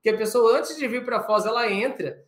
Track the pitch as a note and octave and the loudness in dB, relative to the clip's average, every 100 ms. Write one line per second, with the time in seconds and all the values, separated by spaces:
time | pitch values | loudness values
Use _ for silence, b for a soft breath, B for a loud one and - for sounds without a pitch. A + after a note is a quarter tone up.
0 | A3 A3 A3 B3 A3+ C4+ - D#4 B3+ B3 | -2 0 0 4 4 4 0 -4 -4 -4
1 | B3 A3 - G#3 G#3+ A#3+ A3+ G3 B3 - | -4 -4 0 0 2 0 0 0 -2 -4
2 | D3 - | -8 -10